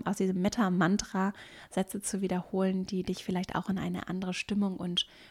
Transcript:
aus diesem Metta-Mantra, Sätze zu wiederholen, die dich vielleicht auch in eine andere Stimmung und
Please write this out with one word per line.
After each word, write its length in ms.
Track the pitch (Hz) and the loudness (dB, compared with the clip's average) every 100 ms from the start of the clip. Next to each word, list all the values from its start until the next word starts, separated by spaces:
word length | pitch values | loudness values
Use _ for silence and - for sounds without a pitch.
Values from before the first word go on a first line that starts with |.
| - | 2
aus 120 | 202 | 2
diesem 240 | 190 185 | 2 2
Metta-Mantra, 920 | 190 - 196 180 170 202 - 196 190 202 - - - | 2 4 2 4 4 4 0 0 0 -2 -10 -20 -6
Sätze 320 | - 190 202 | -2 -2 -2
zu 200 | - 190 | -4 -2
wiederholen, 640 | 190 180 180 190 190 190 185 | 0 0 -2 0 2 2 0
die 160 | 185 | -2
dich 200 | 180 185 | -2 -4
vielleicht 320 | - 185 185 - | -2 -2 0 -2
auch 140 | 185 | -2
in 80 | 190 | -2
eine 320 | 180 180 - | -2 -4 -4
andere 240 | 185 185 | -4 -2
Stimmung 440 | 180 - 208 196 185 | -4 -2 0 0 0
und 300 | 180 175 - - - | -4 -2 -4 -8 -16